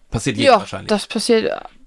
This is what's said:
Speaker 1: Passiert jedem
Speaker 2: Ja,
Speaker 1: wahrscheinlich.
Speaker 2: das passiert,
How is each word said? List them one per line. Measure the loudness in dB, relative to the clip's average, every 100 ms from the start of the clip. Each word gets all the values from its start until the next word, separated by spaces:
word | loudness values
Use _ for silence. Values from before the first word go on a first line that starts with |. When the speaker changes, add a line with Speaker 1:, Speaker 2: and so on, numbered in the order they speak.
| _
Speaker 1:
Passiert | -4 -4 2
jedem | 4
Speaker 2:
Ja, | 4
Speaker 1:
wahrscheinlich. | 2 -10 -4
Speaker 2:
das | -4 -2
passiert, | -6 0 0 0 -6 -10 -20